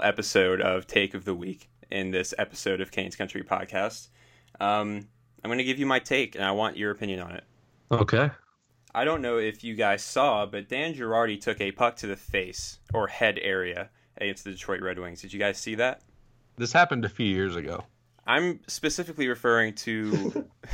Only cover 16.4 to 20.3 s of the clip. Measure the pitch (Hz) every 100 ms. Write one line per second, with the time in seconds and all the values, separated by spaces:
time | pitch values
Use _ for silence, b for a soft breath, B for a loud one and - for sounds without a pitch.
16.4 | _ - 120 170 170 131 107 - 110 95
17.4 | 98 85 73 82 - _ _ _ - 135
18.4 | 175 - - - 156 151 170 151 127 120
19.4 | 123 117 110 104 - 110 107 104 98